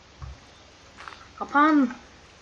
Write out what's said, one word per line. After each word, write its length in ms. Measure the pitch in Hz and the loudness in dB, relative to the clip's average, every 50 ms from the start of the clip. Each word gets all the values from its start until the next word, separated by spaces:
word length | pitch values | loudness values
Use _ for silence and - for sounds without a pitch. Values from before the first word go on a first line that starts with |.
| - - - - - - - - - - - - - - - - - - - - - - - - - - - - | -20 -20 -20 -18 -18 -18 -18 -20 -20 -20 -20 -20 -20 -20 -20 -20 -20 -20 -20 -20 -20 -20 -20 -20 -20 -20 -14 -14
Kapan! 520 | 202 - - 285 294 320 311 285 262 240 - - - - - - - - - - | -8 -2 2 2 4 4 4 4 2 0 -4 -10 -20 -20 -20 -20 -20 -20 -20 -20